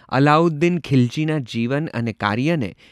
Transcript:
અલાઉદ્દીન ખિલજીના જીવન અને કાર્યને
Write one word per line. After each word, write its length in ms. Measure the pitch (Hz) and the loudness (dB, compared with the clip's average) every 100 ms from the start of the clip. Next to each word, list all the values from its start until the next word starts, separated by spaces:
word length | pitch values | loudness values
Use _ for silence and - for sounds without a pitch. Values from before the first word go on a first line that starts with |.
| _ | _
અલાઉદ્દીન 680 | 127 143 151 170 147 175 175 | 2 4 4 2 2 0 0
ખિલજીના 580 | - 139 123 135 156 156 | 0 2 2 0 -4 -4
જીવન 500 | 120 117 117 139 160 | -4 -4 -2 -2 -4
અને 260 | - 117 | -4 -6
કાર્યને 640 | 107 104 107 139 170 104 - _ | -2 -2 0 -2 -2 -4 -8 _